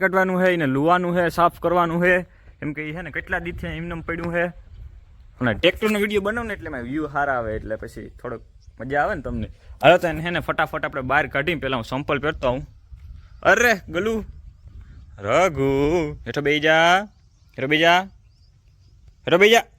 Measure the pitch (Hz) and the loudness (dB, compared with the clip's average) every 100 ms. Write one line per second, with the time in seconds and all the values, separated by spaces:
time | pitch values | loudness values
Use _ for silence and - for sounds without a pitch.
0 | 190 190 185 185 185 175 139 135 160 180 | 2 2 2 2 2 2 2 2 2 2
1 | 175 175 170 175 170 - 170 175 170 175 | 2 0 0 2 2 2 0 2 2 2
2 | 180 180 170 _ - - 143 147 151 165 | 2 2 0 _ -20 -10 -8 -8 -8 -10
3 | 165 160 - 180 170 175 170 160 170 170 | -10 -10 -6 -6 -6 -8 -8 -8 -8 -8
4 | 156 170 170 170 175 - - - - - | -8 -6 -4 -2 -2 -6 -18 -20 -20 -20
5 | - - - - 123 104 175 - 220 208 | -20 -20 -20 -4 -2 2 2 2 0 0
6 | 208 208 202 233 226 190 160 135 120 151 | 0 0 -2 -4 -6 -8 -10 -10 -8 -6
7 | 147 143 143 127 110 107 104 110 113 - | -4 -2 -2 -2 -4 -6 -6 -8 -8 -14
8 | 110 - 123 117 - _ - - 127 143 | -16 -14 -12 -12 -14 _ -20 -14 -4 -2
9 | 170 147 123 120 110 - - - 143 175 | -2 -4 -6 -8 -8 -12 -20 2 6 6
10 | 170 160 170 170 147 156 156 156 147 147 | 4 -4 -4 -4 -4 -2 -2 -2 -6 -6
11 | 127 143 139 139 151 156 135 123 110 131 | 0 0 0 -2 -2 -4 -4 -4 -4 -6
12 | 147 143 147 160 131 123 - - - - | -2 -2 -2 -2 -2 -2 -6 -18 -20 -20
13 | - - - - 160 208 240 202 - 165 | -18 -20 -20 -2 2 4 4 0 -4 -4
14 | 214 226 190 - - - - - - - | -2 -4 -6 -16 -20 -20 -20 -20 -20 -20
15 | - - 101 143 185 135 135 139 147 175 | -20 -10 0 2 2 2 0 2 2 0
16 | 151 147 117 147 143 151 156 160 170 185 | -2 -6 -8 -4 0 2 4 4 6 4
17 | 208 _ _ _ _ - 135 156 165 175 | 0 _ _ _ _ -8 -2 2 4 4
18 | 190 - _ _ _ _ _ _ _ - | 0 -10 _ _ _ _ _ _ _ -20
19 | - _ - 170 208 226 - | -20 _ 2 6 6 6 2